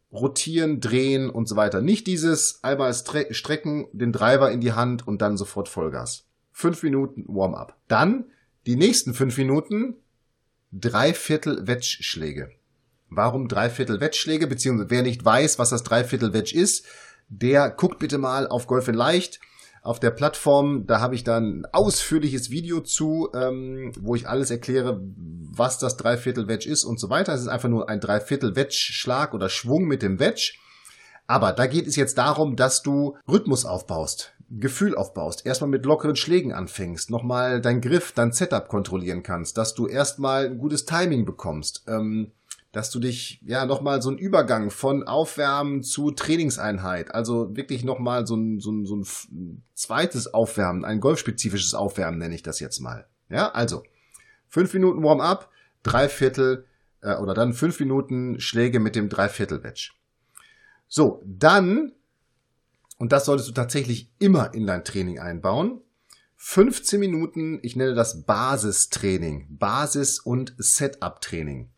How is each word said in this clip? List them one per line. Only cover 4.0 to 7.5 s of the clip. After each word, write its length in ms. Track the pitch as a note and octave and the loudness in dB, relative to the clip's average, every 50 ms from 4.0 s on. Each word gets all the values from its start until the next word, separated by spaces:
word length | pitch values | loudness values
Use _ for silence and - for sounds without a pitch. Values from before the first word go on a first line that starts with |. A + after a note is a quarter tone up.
| B2 A#2+ | -2 0
Driver 380 | A2+ A2+ - A#2+ C3 C#3 C#3 B2 | 0 2 4 6 6 8 6 4
in 100 | G#2+ B2 | 4 2
die 120 | A#2 A#2+ A2+ | 0 0 2
Hand 340 | A2+ A#2+ B2 B2 A#2 - - | 2 0 0 0 -2 -4 -4
und 140 | G#2 G2 | -2 0
dann 160 | A2 G#2 G#2 F#2+ | 0 0 0 0
sofort 320 | G2 - - G#2 F#2+ - | -4 -4 -6 -6 -6 -6
Vollgas. 560 | - - D#2+ D#2+ C2+ B1+ A#1+ A#1 - - - _ _ _ _ _ | -4 -4 -4 -4 -4 -6 -8 -8 -10 -12 -14 _ _ _ _ _
Fünf 300 | _ - - E3+ E3+ D#3+ | _ -2 0 0 0 0
Minuten 440 | - D#3 C3+ C3+ C#3 C3+ - - - - | 0 0 2 2 0 0 -4 -8 -10 -6
Warm-up. 500 | G2+ G2 F#2+ F2+ | -2 0 0 0